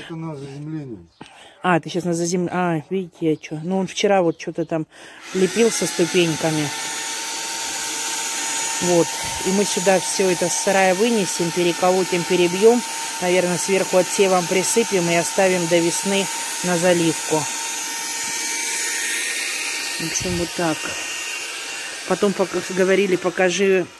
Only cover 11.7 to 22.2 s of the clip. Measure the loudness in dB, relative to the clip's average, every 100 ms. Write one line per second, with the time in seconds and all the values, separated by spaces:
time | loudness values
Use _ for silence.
11.7 | 2 2 4 2 0 2 2 2 6 6
12.7 | 6 2 -6 -8 -4 2 2 2 2 2
13.7 | 2 4 4 4 4 4 4 2 0 2
14.7 | 2 2 2 2 2 2 2 2 4 2
15.7 | 4 2 0 0 0 0 -4 -6 -4 0
16.7 | 2 4 4 4 0 0 0 -2 -6 -6
17.7 | -8 -8 -6 -6 -6 -6 -6 -6 -6 -4
18.7 | -4 -4 -4 -4 -4 -4 -4 -4 -6 -6
19.7 | -6 -6 -6 -4 -4 -2 -2 -4 -2 -2
20.7 | -2 -6 -8 -8 -8 -8 -8 -8 -10 -10
21.7 | -10 -10 -10 -4 0